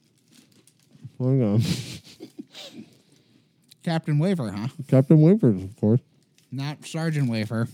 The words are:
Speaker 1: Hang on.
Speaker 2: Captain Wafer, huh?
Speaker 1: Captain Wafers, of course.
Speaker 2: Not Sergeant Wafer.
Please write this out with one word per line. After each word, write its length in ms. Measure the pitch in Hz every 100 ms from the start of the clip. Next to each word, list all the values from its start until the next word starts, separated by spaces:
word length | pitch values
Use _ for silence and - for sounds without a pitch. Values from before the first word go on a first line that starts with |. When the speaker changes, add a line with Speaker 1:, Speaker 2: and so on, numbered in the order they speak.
| _ _ _ _ _ _ _ _ _ _ - -
Speaker 1:
Hang 240 | 127 135
on. 200 | 107 107 - - - - - - - - - - - - - _ _ _ _ _ _ _ _ _
Speaker 2:
Captain 360 | 175 160 160 147
Wafer, 320 | 180 175 110
huh? 180 | 101 123 - 135
Speaker 1:
Captain 340 | 135 135 160
Wafers, 420 | 156 220 127 92
of 120 | 98 -
course. 240 | 107 123 - _ _ _ _
Speaker 2:
Not 320 | 127 139 151 -
Sergeant 420 | 160 165 151 123
Wafer. 380 | 113 107 113 113